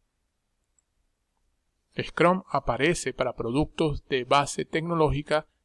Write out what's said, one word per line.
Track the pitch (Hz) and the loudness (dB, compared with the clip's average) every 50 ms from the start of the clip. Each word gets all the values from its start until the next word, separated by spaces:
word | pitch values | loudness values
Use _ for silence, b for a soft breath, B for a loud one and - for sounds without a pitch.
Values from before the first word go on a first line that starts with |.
| _ _ _ _ _ _ _ _ _ _ _ _ _ _ _ _ _ _ _ _ _ _ _ _ _ _ _ _ _ _ _ _ _ _ _ _ _ _ - 123 | _ _ _ _ _ _ _ _ _ _ _ _ _ _ _ _ _ _ _ _ _ _ _ _ _ _ _ _ _ _ _ _ _ _ _ _ _ _ -10 -10
Scrum | 113 - - - 160 175 185 190 - | -10 -6 0 2 2 2 2 0 -2
aparece | - - 135 - - 117 113 139 170 170 - - 127 - | -4 -4 -4 -2 -2 -2 0 0 0 0 -2 -4 -6 -4
para | - 131 123 - | -2 -4 -4 -4
productos | - - 117 123 143 151 - - - 165 151 143 - - | -6 -4 -2 0 0 0 0 0 -2 0 0 -2 -4 -4
de | - 143 131 120 | -2 -2 -2 2
base | - 139 143 143 - - - - | 4 4 4 4 2 -2 -6 -4
tecnológica | - - 160 156 170 170 160 156 143 131 143 147 - 151 156 - _ _ _ | -4 -4 -4 -2 -2 0 2 2 2 2 0 -2 -2 -2 -2 -2 _ _ _